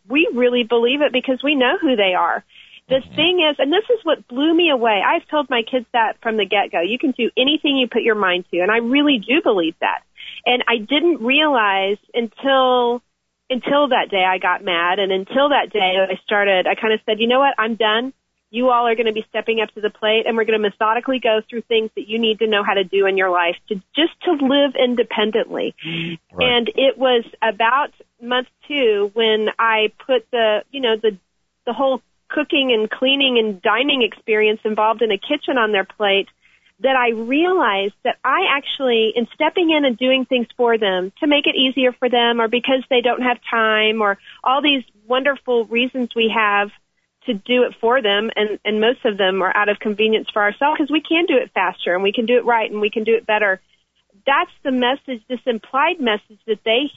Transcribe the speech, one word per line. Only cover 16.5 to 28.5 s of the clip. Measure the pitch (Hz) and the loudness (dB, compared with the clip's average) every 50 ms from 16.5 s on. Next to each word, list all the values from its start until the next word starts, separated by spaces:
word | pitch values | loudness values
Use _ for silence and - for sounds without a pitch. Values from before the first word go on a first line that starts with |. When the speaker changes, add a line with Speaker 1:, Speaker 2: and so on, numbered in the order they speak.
| 196 185 170 | 2 2 2
Speaker 1:
I | 185 202 | 0 -2
kinda | - 226 220 220 214 - | -2 -2 -2 -2 -2 -2
said, | - 220 214 | -4 -2 0
"You | 226 233 | 0 2
know | 247 262 | 2 2
what? | 277 277 262 - | 2 2 2 0
I'm | 220 226 226 | -2 -2 -2
done. | 196 226 214 214 226 254 262 - _ _ _ _ _ _ _ | -2 0 0 0 0 -2 -4 -8 _ _ _ _ _ _ _
You | 214 233 254 254 | -4 -2 0 2
all | 247 240 240 233 | 2 2 2 2
are | 226 | 0
gonna | 226 233 226 214 | 0 0 -2 -2
be | 220 214 - | -4 -6 -8
stepping | - 220 208 - 226 226 | -8 -6 -4 -2 -2 -2
up | 214 208 - | -2 -4 -4
to | 214 | -6
the | 202 208 | -6 -6
plate, | - _ 214 214 220 226 - | -6 _ -2 0 0 0 0
and | - 233 | 0 0
we're | 226 220 | 0 0
gonna | 220 220 220 | 0 0 0
methodically | 208 202 196 - 226 214 226 240 247 262 262 254 | 0 -2 -2 -2 0 0 0 0 -2 -2 -4 -2
go | - 233 220 220 214 - | 0 0 0 0 -2 -4
through | 240 233 - | -8 -10 -6
things | - 233 220 220 214 - | -2 0 0 0 -2 -6
that | 202 - 202 | -10 -10 -6
you | 220 226 | -4 -2
need | 233 220 220 196 | 0 0 0 0
to | 226 220 | 0 0
know | 214 202 208 | 0 0 0
how | 208 196 | 0 0
to | 196 190 | 0 -2
do | 175 190 196 196 | 0 0 0 2
in | 196 190 190 | 2 2 0
your | 190 185 | 0 2
life | 175 175 175 170 175 - - - | 2 2 0 0 -2 -4 -6 -8
to, | 214 190 - _ - | -8 -8 -10 _ -4
just | - 320 339 - - - | -2 -2 -2 -2 -4 -2
to | 359 349 | -2 0
live | 285 277 247 277 285 285 285 254 | 0 0 2 2 2 2 2 0
independently." | - 254 247 247 233 226 - - - 208 220 214 226 - - - - - - - - - | 0 0 0 0 0 -2 -2 -2 -4 -2 -2 0 -2 -4 -4 -6 -6 -6 -6 -8 -10 -10
Speaker 2:
Right. | 160 165 165 165 170 170 - _ _ - 175 254 254 240 240 | -10 -8 -6 -6 -8 -10 -12 _ _ -6 -4 -2 0 0 0
Speaker 1:
And | 233 - - | -2 -2 -2
it | - 269 269 - 240 | 0 0 0 2 2
was | 262 254 247 233 233 - - - - | 2 2 2 2 0 -4 -6 -4 -4
about | 220 214 202 226 226 247 285 294 - - - - _ _ _ | -2 0 0 0 2 2 0 0 -4 -8 -14 -20 _ _ _
month | 240 240 247 254 247 - | -8 -4 -4 -4 -4 -6